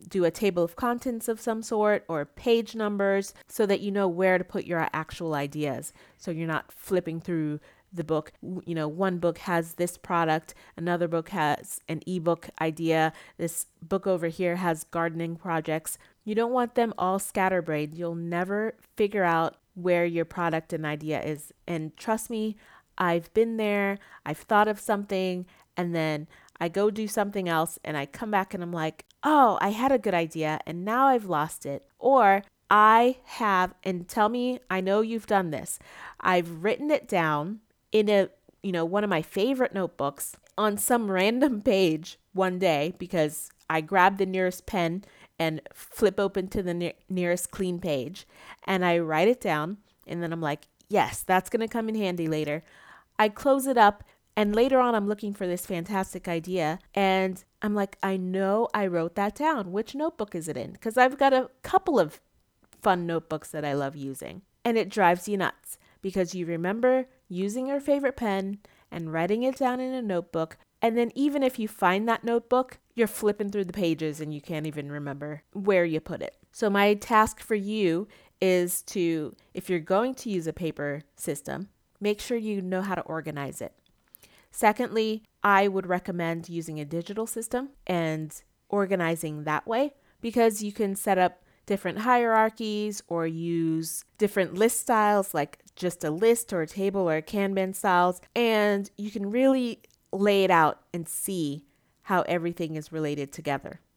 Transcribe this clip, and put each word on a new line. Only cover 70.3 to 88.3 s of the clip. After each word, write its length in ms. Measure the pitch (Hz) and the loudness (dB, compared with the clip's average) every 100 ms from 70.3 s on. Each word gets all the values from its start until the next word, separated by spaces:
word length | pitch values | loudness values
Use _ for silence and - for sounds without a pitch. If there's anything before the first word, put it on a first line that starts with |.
| 165 160 - _ _ | -6 -6 -8 _ _
And 160 | 233 233 | 0 2
then 140 | 233 - | 0 0
even 260 | 285 285 | 0 2
if 160 | 262 254 | 0 0
you 100 | 214 | -8
find 400 | - 180 190 226 | 0 2 2 0
that 160 | 226 | -2
notebook, 540 | 233 233 - 247 254 - _ | 0 -2 2 0 0 -10 _
you're 140 | 240 214 | -2 -2
flipping 420 | - 208 208 202 | 2 0 0 -4
through 160 | 202 180 | -4 -4
the 80 | |
pages 480 | 196 170 156 156 147 | 0 0 0 -4 -6
and 120 | 151 | -8
you 60 | 151 | -8
can't 280 | - 156 156 | -6 -6 -6
even 240 | 147 143 | -8 -8
remember 500 | 147 143 139 147 151 _ | -8 -8 -8 -10 -12 _
where 300 | 208 196 185 | -2 4 4
you 160 | 175 156 | 4 0
put 220 | - 165 | -4 -10
it. 160 | - _ _ | -10 _ _
So 180 | - 214 | -2 2
my 240 | 202 202 | 6 6
task 460 | 208 - 220 214 - | 4 4 4 4 0
for 160 | - 214 | -4 -2
you 520 | 196 220 185 165 214 - _ _ | -2 0 2 2 -4 -16 _ _
is 440 | 190 180 175 - | 2 2 2 -4
to, 520 | - 202 170 160 151 - _ | -6 -2 0 0 -4 -12 _
if 160 | - - | -14 -4
you're 100 | 180 | -4
going 340 | 156 190 247 254 | 2 0 0 -4
to 140 | 226 | -4
use 160 | 185 160 | -4 -4
a 80 | |
paper 480 | - 165 - 147 143 - - | -6 -6 -4 -6 -8 -12 -10
system, 540 | - 147 151 139 202 _ _ _ | -8 -6 -8 -10 -10 _ _ _
make 200 | 208 208 | -4 -2
sure 180 | - 233 | -4 -4
you 240 | 214 196 | -2 -4
know 200 | 185 185 | -2 -4
how 120 | 196 | -2
to 80 | 175 | -6
organize 600 | - 160 156 147 139 - | -6 -8 -6 -8 -8 -10
it. 120 | 113 _ _ _ _ - _ _ _ | -14 _ _ _ _ -20 _ _ _
Secondly, 720 | - 220 214 247 220 220 220 _ _ | 2 2 4 -2 0 0 -4 _ _
I 240 | 202 196 202 | 4 6 4
would 200 | 190 185 | 0 -2
recommend 640 | 180 180 175 165 165 165 | -4 -2 -4 -2 -4 -6
using 300 | 170 160 151 | -8 -8 -8
a 60 | 147 | -6
digital 400 | 165 170 208 226 | -6 -6 -8 -6
system 440 | 233 226 247 269 _ - | -8 -4 -4 -6 _ -4
and 540 | 175 165 156 156 | 0 0 -2 -6